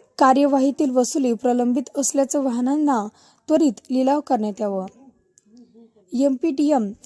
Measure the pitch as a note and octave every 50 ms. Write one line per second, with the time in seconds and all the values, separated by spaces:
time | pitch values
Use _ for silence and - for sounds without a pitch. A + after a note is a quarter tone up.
0 | _ _ _ - C#4+ C4 B3+ C4 C#4+ C#4+ C#4 C4+ C4 C#4 C4 - D4+ C4 B3+ B3+
1 | B3 - - D#4+ C4 B3 A#3 A3 - B3 B3 B3 A#3+ A#3+ B3 D4 B3+ - - C#4+
2 | C4 - - C#4 C#4 C4+ - C#4+ C4 C4+ A#3 A#3+ B3 C4 C#4+ D4+ D4+ C#4+ C4+ A3+
3 | G3+ G#3+ - _ _ _ _ _ _ - D4+ D#4+ D#4+ C#4 G#3 - - - B3+ B3+
4 | C4 C4 C#4+ D4+ C#4+ - C4 A3+ G#3+ G#3 G3+ - A3 G3+ G3 F#3+ F#3 G3 - A#3
5 | C4+ C4 _ _ _ _ _ _ _ G#3 A3 B3 A#3 _ _ A3+ A#3 _ _ _
6 | _ - - A#3+ C#4 C#4+ C#4 B3 - E4 C4+ C#4 D4 D4 D4+ C4 G#3+ G3 G#3 -
7 | -